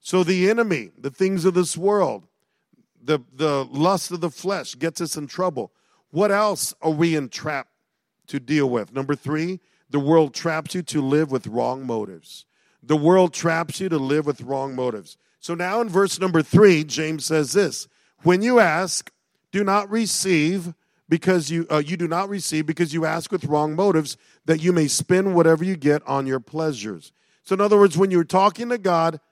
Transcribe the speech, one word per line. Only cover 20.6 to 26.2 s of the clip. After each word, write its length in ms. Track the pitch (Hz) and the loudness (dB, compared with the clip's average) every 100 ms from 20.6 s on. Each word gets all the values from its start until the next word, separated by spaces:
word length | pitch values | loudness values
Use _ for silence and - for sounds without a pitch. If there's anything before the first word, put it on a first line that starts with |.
| 170 160 _ _ _ | -6 -14 _ _ _
because 420 | 160 - 180 143 | -2 2 0 0
you, 160 | 165 165 | -4 -2
uh, 100 | 151 | -2
you 120 | 147 175 | -2 -6
do 120 | 170 | -4
not 200 | 170 196 | -4 -4
receive 380 | 202 - 156 151 | -6 -4 -4 -4
because 280 | 160 170 | -2 -2
you 120 | 160 160 | -2 -4
ask 260 | 165 160 | -4 -6
with 140 | 185 143 | -6 -2
wrong 280 | 151 151 | 0 0
motives, 440 | 156 202 160 147 - _ _ - | 0 2 2 -2 -10 _ _ -2
that 160 | 160 | 0
you 120 | 165 | 2
may 140 | 175 147 | 2 2
spend 460 | - - 185 196 | -2 0 2 4
whatever 300 | 175 165 165 | 4 4 4
you 140 | 180 185 | 2 0
get 280 | 143 147 - | 0 0 0
on 220 | 139 | -2